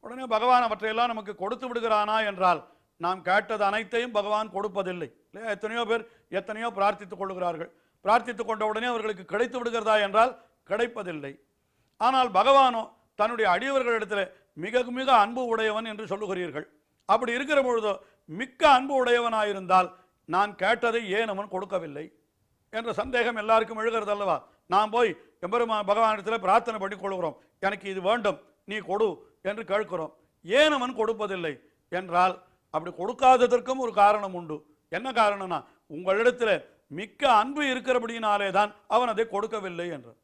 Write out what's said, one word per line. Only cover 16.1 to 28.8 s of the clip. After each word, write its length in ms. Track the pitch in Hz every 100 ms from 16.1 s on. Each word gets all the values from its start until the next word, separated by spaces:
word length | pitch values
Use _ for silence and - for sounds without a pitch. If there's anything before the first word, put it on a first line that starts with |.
| 196 208 185 175 139 - _ _ _ -
அப்படி 220 | 214 240
இருக்கிற 260 | 240 277 294
பொழுதோ 320 | 254 233 214 190 _ _ -
மிக்க 320 | 160 254 _ 311
அன்பு 240 | 262 269 269
உடையவனாயிருந்தால் 960 | 247 240 233 220 208 196 180 185 180 - _ _ -
நான் 220 | 175 208 185
கேட்டதை 460 | 190 233 240 226 214
ஏன் 200 | 196 226
அவன் 180 | 190 208
கொடுக்கவில்லை 520 | 185 190 190 165 143 160 _ _ _ _ _ _
என்ற 160 | 220 233
சந்தேகம் 460 | 202 254 247 240 226
எல்லாருக்கும் 400 | 214 226 226 220
எழுகிறது 300 | 226 226 208
அல்லவா? 260 | 208 196 147 - _ _
நாம் 240 | 185 214
போய் 160 | 226 226 156 - _
எம்பெருமான் 500 | 175 233 233 214 202
பகவானிடத்தில் 540 | 208 226 214 196 226 185
பிரார்த்தனை 320 | 220 233 220
பண்ணி 180 | 190 196
கொள்கிறோம், 420 | 190 190 165 135 _ _
"எனக்கு 260 | 190 202 196
இது 120 | 190
வேண்டும், 360 | 185 233 208 - _ _ -
நீ 120 |
கொடு" 300 | 208